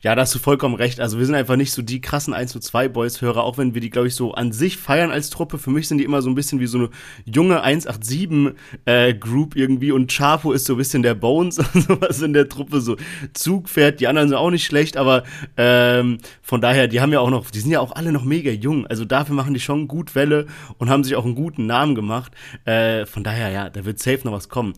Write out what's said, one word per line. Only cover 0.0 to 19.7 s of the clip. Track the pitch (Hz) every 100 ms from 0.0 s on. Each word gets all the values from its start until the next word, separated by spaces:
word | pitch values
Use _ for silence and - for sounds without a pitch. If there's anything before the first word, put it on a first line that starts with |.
Ja, | 110
da | 117
hast | 127 123
du |
vollkommen | - 139 139 113
recht. | 120 123
Also | 120 110
wir | 127
sind | 147
einfach | 120 127
nicht | 135
so | -
die | 117 127
krassen | - 147 147
eins | 92 123
null | 120
zwei | - 117 131
Boys | 117 117 120
Hörer, | 123 110
auch | 120 123
wenn | 131
wir | 117
die, | 113
glaub | 123 123
ich, | 123
so | 120
an | - 120
sich | 107 180 -
feiern | - 147 170
als | 139 147
Truppe. | - 165 151
Für | -
mich | 147 156
sind | 147
die |
immer | 139 143
so | 127
ein | 131
bisschen | 143 135
wie | 123
so | 123
eine | 117 - - - 107
junge | 117 185 170
eins | 127 151 -
acht | 110
sieben, | 110 139 185 151 143 - - - -
äh, | 120 123 107
Group | 110 123 151 -
irgendwie | 131 131 139
und | 135 127 -
Chapo | 143 151 151
ist | 131 -
so |
ein | 123
bisschen | 135 139
der | 120 110
Bones | 117 151 180 170
<laughs> | -
und | 185
sowas | - 185 - -
in | 156
der | 147 139
Truppe, | - 139 143
so | 117 101 156 175 143
Zugpferd. | - 156 190 170 - 147 147
Die | 123
anderen | 151 147
sind | 135
auch | 165
nicht | 175 -
schlecht, | 147 151 139
aber, | 131 127 123 - - -
ähm, | 120 123 123 123 123 117 - -
von | - 120
daher, | 117 131 123
die | 117
haben | 143
ja | 147
auch | 123
noch, | 127 -
die | 104
sind | 120
ja | 160
auch | 127
alle | 151 165
noch | 147
mega | 127 160 143
jung. | 110 127 151 113
Also | 113 113
dafür | 135 143
machen | 143 131
die | 131
schon | -